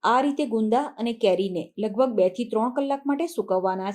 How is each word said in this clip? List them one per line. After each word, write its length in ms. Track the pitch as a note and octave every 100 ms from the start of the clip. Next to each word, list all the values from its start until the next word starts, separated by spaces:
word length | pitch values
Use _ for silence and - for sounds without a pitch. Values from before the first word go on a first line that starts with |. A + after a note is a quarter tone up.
આ 180 | - B3
રીતે 200 | C#4+ C#4+ C#4+
ગુંદા 340 | A3 A3 A#3 D4 -
અને 120 | A#3 A3+
કેરીને 400 | G#3 F3+ G3 F3 - -
લગભગ 280 | G#3+ G3+ C4 G#3+
બે 80 | F#3 F#3
થી 80 | A#3
ત્રણ 240 | A3 A#3 B3+
કલાક 260 | C#4 C#4 C#4
માટે 180 | C#4+ E4+
સૂકવવાના 580 | - G3 F#3 F#3 F#3+ F#3+